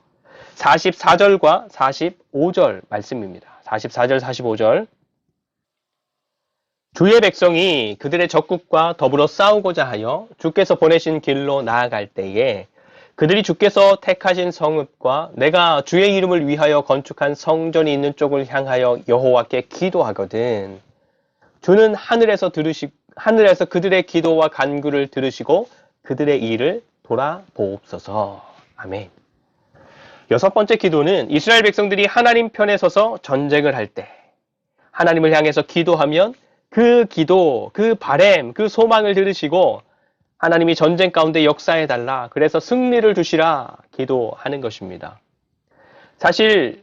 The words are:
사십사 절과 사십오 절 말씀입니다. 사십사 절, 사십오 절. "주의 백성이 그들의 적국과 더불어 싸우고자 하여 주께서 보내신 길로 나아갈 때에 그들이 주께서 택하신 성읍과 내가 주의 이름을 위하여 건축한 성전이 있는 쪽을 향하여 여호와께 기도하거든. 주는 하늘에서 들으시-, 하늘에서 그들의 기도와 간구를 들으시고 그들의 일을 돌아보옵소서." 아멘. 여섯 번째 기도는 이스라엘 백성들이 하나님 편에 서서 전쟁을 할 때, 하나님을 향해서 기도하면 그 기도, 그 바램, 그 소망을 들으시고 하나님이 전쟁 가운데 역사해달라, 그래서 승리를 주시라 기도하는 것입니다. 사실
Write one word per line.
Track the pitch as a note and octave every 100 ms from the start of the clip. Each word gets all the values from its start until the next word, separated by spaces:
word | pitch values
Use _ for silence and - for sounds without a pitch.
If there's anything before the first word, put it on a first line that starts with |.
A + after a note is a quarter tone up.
| _ _ _ - -
사십사 | - C#3 D#3 F#3 - F3+ G#3
절과 | G3+ G3 D3+ F3 A3
사십오 | - C3+ C3+ E3+ - _ C#3 E3+
절 | F#3 D3 F#2+ -
말씀입니다. | G#2+ G2+ B2+ G2 F2 - _
사십사 | - A2 A#2+ - B2
절, | C3+
사십오 | B2+ B2+ B2 A2
절. | A2 D#3 A3 _ _ _ _ _ _ _ _ _ _ _ _ _ _ _ _ _ _ _ _
"주의 | - F3+ A#3
백성이 | G#3 - F3+ E3 F#3 D3+ A2 G2+
그들의 | C#3+ E3+ F3
적국과 | D#3+ - - - D#3+ D#3+ -
더불어 | C3+ C#3 D3
싸우고자 | - G3+ G#3+ F#3+ D#3+
하여 | C3+ G#2+ A2 D#3 A3+ -
주께서 | E3 F3 F#3+ E3+
보내신 | D#3+ E3 D#3+ D#3
길로 | D3 C#3 C#3 C#3
나아갈 | A#2 A#2 B2 A2 G2+
때에 | - F#2+ G2+ C3 G2+ F#2 _ _ _ _ -
그들이 | D#3 G3+
주께서 | G3 D#3+ G3+ G3 G3 G3
택하신 | - F3+ F#3+ F3+ F3+
성읍과 | E3 D#3 D#3 C#3 _ B2+ C#3 E3
내가 | - C#3 F3 F3 D3
주의 | C#3 E3+ G3 G3
이름을 | F3+ F3 C#3+
위하여 | D3 D3+ D3
건축한 | C#3+ C#3 C#3+ - C#3+
성전이 | D3 - D#3+ E3 D#3+ D#3
있는 | C#3+ C#3+ C#3+
쪽을 | D3 C#3 C3
향하여 | C3 C3+ B2+ B2 A#2+ -
여호와께 | D3+ C3 B2 A#2 B2+
기도하거든. | - - F#3 F3+ B2+ G2+ F#2+ A2 A#2+ A2 G2 F#2+ _ _ _ _ _ _ _ _
주는 | - G3+ A3
하늘에서 | G3+ - A#3 A3+ G3 F3+
들으시-, | E3 D#3 D#3 C#3+ _ _ -
하늘에서 | - A3+ G#3 F3+
그들의 | F3+ F#3+ F#3+ F#3
기도와 | F3+ E3+ E3 D#3+ D#3
간구를 | - C#3 C#3+ D3 C#3+ C#3
들으시고 | - C3+ - C3 E3+ B3 _ _ _
그들의 | - C3+ D3 C#3
일을 | A2+ A2+ C#3 A3+ - _
돌아보옵소서." | - A#2 C#3+ F3+ F#3+ - G2+ G2 _ F2 - G#2 G2+ G2 - _ _ -
아멘. | F#2+ G2 G2 _ _ _ _ _ _ _ - - - - -
여섯 | A#2 F#3+
번째 | G#3+ G#3 A3
기도는 | F#3+ D#3 D3 F#3+ A#2
이스라엘 | D3 G#3+ A3+
백성들이 | G#3 G3 G#3 G3+ G3+
하나님 | A#3+ A#3+ A#3 A3+
편에 | - G#3 G3+
서서 | F3+ G3 A3 A3
전쟁을 | - C3+ C#3+ D3 C#3+ C3
할 | G#2
때, | - - - _ _ _ _ _ _ _
하나님을 | - E3+ E3 D#3+
향해서 | D#3 D3+ D3+
기도하면 | D3 E3+ E3 D#3+ C#3+ D#3 G#3 B3+ _ _ _
그 | - A#3 A#3+ G#3+
기도, | - D#3 F#3 E3 A#2 G2+
그 | - A3
바램, | A3 - C#3+ G3+ F3+ A#2+
그 | B2 G#3+
소망을 | - A3+ A3 G#3
들으시고 | G3 G3 F#3 D3+ E3+ D#3 G2+ - _ _ _ _ _
하나님이 | E3 E3+ E3+
전쟁 | D#3+ D#3+ F3 F#3
가운데 | E3+ D#3+ D#3+
역사해달라, | D3+ D3 - E3 D3+ B2 A#2+ C3+ A#2+
그래서 | - D3+ D#3+
승리를 | - B3 B3 A#3+ G#3+
주시라 | F#3+ D#3+ D#3+ D#3+ D3 A#2+ - _
기도하는 | - C3 C3 A2+ - C3+ C#3+
것입니다. | A#2+ - F#2+ F2 D#2+ G#2 _ _ _ _ _ _ _ _ _ _
사실 | F3+ E3+ A3 G#3 B2 -